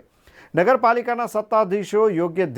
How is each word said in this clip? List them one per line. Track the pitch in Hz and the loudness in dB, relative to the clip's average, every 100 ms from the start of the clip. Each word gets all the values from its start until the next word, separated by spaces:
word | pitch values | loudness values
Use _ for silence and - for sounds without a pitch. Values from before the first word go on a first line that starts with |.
| - _ _ - - | -14 _ _ -20 -6
નગરપાલિકાના | 156 180 262 226 240 240 240 233 | 0 2 2 2 0 -2 -4 -4
સત્તાધીશો | 214 214 220 208 202 185 208 220 170 | -6 -2 0 0 -2 -2 2 2 2
યોગ્ય | 170 165 175 | -2 -2 -2